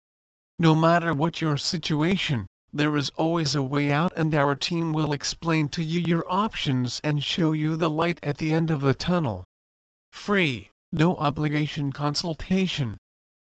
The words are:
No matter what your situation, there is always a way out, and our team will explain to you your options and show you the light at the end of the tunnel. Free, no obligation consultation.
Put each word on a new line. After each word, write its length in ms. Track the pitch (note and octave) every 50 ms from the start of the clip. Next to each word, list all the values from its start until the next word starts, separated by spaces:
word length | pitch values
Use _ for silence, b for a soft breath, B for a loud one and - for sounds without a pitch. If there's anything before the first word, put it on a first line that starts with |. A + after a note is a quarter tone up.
| _ _ _ _ _ _ _ _ _ _ _ -
No 160 | E3 D#3+ D#3
matter 380 | D#3 E3 E3 E3+ E3+ E3 E3 D#3
what 280 | C3+ D#3 E3+ - -
your 160 | E3 D#3 D3 C3
situation, 880 | - - - D#3+ - - D#3 D3 D#3 E3+ G3 E3+ - - C#3+ A2+ G2 - - _ _ _
there 240 | - C#3+ D3 D3+ D3+
is 160 | D3 C3+ C#3 - -
always 360 | D#3+ E3 E3+ E3+ D#3+ C#3 C3+
a 80 | D3
way 300 | C3+ C3 C#3+ C#3+ C#3+ C#3+
out, 220 | C#3+ C#3+ E3+ F3 -
and 180 | - D#3+ D#3 D#3
our 220 | D3+ C#3 C#3+ C#3
team 380 | C3+ - - F3 E3 E3 E3 D3+
will 180 | D#3 D#3 D3+
explain 560 | D3 C#3 - - - - - E3 D#3+ D#3 D3+ C#3
to 140 | - - D#3+
you 160 | D#3 E3 F3
your 260 | E3+ E3 E3+ E3 D#3 -
options 760 | F3+ F#3+ G#3 A3 - - - D3+ C3 B2+ B2 B2 - - -
and 180 | D3+ D3 D3
show 300 | C#3 - - - E3+ D#3
you 240 | D#3+ D3+ D3+ D#3 E3
the 140 | D#3+ E3+ D#3+
light 300 | D3+ D#3 E3 F3 E3+ - -
at 140 | D3 C#3+ -
the 160 | E3 D#3 D#3
end 180 | E3 E3 D#3+
of 80 | D#3+ C#3
the 160 | C#3 C#3 B2+
tunnel. 480 | - - - F3+ F3 D#3+ B2 G2+ F#2 F#2 - _ _ _ _ _ _ _ _ _ _ _ _
Free, 600 | - - - - G#3 G3 F3 D3 B2 A2+ G2 - _ _ _ _
no 260 | - D3+ D#3 F3 F3+ -
obligation 720 | D#3 C#3+ C3 D#3 D3+ D3+ D3 D3+ D3+ D3 - D3+ C#3+ C#3
consultation. 1040 | C3 - D3 D3 C#3+ - - F3 D#3 - - - F#3 F#3+ F#3+ E3+ - - C3+ A2+ G2 - - _ _ _ _ _ _ _ _ _ _